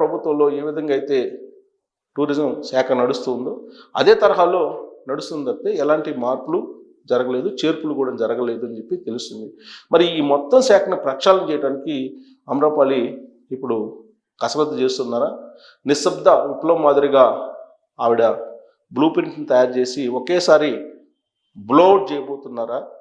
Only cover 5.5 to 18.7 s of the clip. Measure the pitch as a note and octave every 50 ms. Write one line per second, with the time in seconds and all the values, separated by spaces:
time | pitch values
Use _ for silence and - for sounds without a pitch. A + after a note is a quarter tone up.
5.5 | A2 - - G3+ G#3+ E3 C#3 D3 D3+ D#3 D3+ D#3 C#3+ B2+ A#2+ B2 B2+ B2 - D#3
6.5 | E3 F#3 - - - - - _ _ _ _ - B2 B2 B2+ B2+ B2+ B2+ - -
7.5 | - - D3 D#3 D#3 D#3 D#3 D3+ C#3+ C3+ C3+ B2+ A#2+ A2+ A2+ G#2+ A#2 A#2+ B2 A#2
8.5 | A#2 A2+ B2 A#2 A#2 A2 A2+ - A#2+ A#2+ - A2+ A2 A#2+ - - C3 A2 A2 G#2+
9.5 | - - - - - - _ _ D#3 E3+ F3 E3+ E3+ D#3 D3 C#4+ - C#3+ - -
10.5 | B3 C4 A3+ - G3+ F#3 - F#3 F#3+ - - C#3 C3 - - F#3+ F#3+ F#3 E3+ D#3
11.5 | D3+ C3+ C3+ C3+ C#3 C3+ - D#3+ D3 C3 C3 C3 - - - _ _ _ _ -
12.5 | C3+ C#3+ D3+ D3+ D3+ D3+ C3+ C3+ C3+ B2+ A#2 A#2 - - - - _ _ _ _
13.5 | C3 B2+ - A#2+ A#2 A2 G#2+ - - - - _ _ _ _ _ _ _ D3+ -
14.5 | - D3 D3+ D3+ D3+ - B2+ B2+ B2+ - C3 A#2 A#2+ A#2+ C#3 E3 - - - -
15.5 | - - - - _ _ - B2+ C#3+ C#3 C#3+ C#3+ - - - F#3 D#3+ B2+ - -
16.5 | - - - D#3+ E3+ D#3+ D3+ D3 C#3+ C#3+ C#3+ C#3+ C3 C3+ B2+ A2+ - - - -
17.5 | - - - - _ _ _ _ _ - B2 A#2 A#2 A2 A#2 A2+ G#2+ - - -
18.5 | - - - _